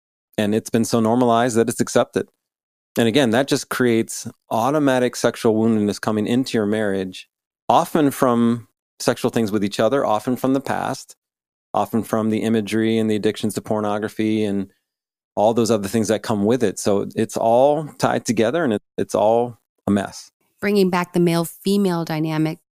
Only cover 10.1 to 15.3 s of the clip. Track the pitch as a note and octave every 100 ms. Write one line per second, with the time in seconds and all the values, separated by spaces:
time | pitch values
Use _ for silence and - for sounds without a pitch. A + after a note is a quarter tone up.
10.1 | G#2+ - B2 C3 C3+ B2+ F#2+ G2 C3+ -
11.1 | - _ _ _ _ _ - G2+ A2+ G2
12.1 | A2 A2 G#2+ A2+ A2+ G2+ A2 A2 A2+ A2
13.1 | G#2+ G#2+ - G#2+ G2+ - G#2+ G#2+ G#2 G#2
14.1 | - A2 A2 G#2+ G2+ G2 _ _ _ _
15.1 | _ _